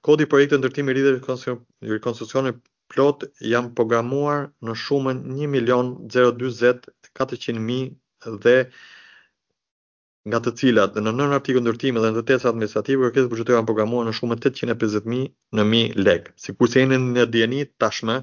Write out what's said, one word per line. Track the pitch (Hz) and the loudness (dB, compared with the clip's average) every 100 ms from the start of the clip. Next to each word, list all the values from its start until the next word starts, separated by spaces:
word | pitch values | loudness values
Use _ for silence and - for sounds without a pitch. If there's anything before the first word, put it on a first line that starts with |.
Kodi | - 151 | 4 2
i | 147 | 4
projektit | 139 143 143 | 4 4 2
ndërtimi | 131 131 143 | 0 -4 -4
i | 131 | 0
ri | |
dhe | 135 131 | 2 0
rekonstru-, | 131 127 - 120 _ _ | -2 -8 -6 -10 _ _
rekonstruksioni | 110 110 120 113 110 131 135 123 _ _ _ | -6 -4 -4 -8 -6 -2 -2 -4 _ _ _
plot | - 139 143 - _ | 2 2 2 -8 _
janë | 117 117 123 120 | -2 -2 -2 -2
programuar | 113 117 120 135 147 147 139 _ | 0 2 0 -2 -2 -2 -4 _
në | 113 113 | -10 -10
shumën | - 143 135 127 127 135 | -2 -2 0 -4 -8 -6
një | 147 | -2
milion | 139 117 123 127 120 110 | -2 2 2 0 -6 -4
zero | 127 123 | 2 4
dyzet | 117 127 117 120 123 - _ _ | 2 -6 0 2 2 -6 _ _
katërqind | - 131 123 - 117 | -6 -6 -6 -8 -6
mijë | 110 127 131 131 _ _ - 107 | -4 -4 -6 -12 _ _ -14 -2
dhe | 120 127 123 - - - - - _ _ _ _ _ _ _ _ _ _ - | 4 4 2 -8 -20 -20 -20 -20 _ _ _ _ _ _ _ _ _ _ -4
nga | 117 | -2
të | 117 117 | -2 0
cilat | 131 110 98 104 | 2 4 2 0
në | 107 117 | -4 -2
nën | 143 | 0
artikull | 139 135 127 | -2 0 0
ndërtimi | 120 117 135 120 | 0 -2 -2 0
dhe | 110 | 0
ndërtesa | 110 113 131 123 | 0 0 0 2
administrative | 117 110 - 107 135 123 | -2 -2 -4 -2 0 2
kërkesat | 123 127 | 2 0
buxhetore | 117 117 120 | -2 0 0
janë | 110 | 2
programuar | 107 107 120 117 | 0 0 0 -2
në | 110 | -4
shumën | 120 117 | -4 -2
tetëqind | 123 123 120 | -2 -2 -6
e | 117 | -2
pesëdhjetë | 113 104 110 | -2 -2 -4
mijë | 123 131 _ _ 110 | -6 -6 _ _ 0
në | 104 | 2
mijë | 113 117 113 95 | 2 0 2 2
lekë. | 85 - _ - | 2 -2 _ -16
Sikur | - 120 | 0 4
se | 131 | 4
jeni | 131 131 | 4 2
në | 127 123 117 | 0 2 2
dieni | 117 113 135 143 _ | 2 0 0 -6 _
tashmë | 110 - 113 123 | -2 -2 -4 -4